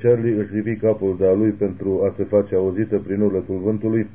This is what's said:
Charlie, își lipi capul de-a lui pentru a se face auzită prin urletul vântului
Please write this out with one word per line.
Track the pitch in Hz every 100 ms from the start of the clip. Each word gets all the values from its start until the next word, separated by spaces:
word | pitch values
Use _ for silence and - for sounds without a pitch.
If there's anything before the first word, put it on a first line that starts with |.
Charlie, | 120 120 117 107
își | 92
lipi | 104 107 107
capul | 110 104 98 90
de-a | 95
lui | 98 110
pentru | 101 101 92 98 95
a | 98 90
se |
face | 98 104 101
auzită | 92 95 92 110 101
prin | 90 101
urletul | 104 95 90 95
vântului | 98 107 110 113 107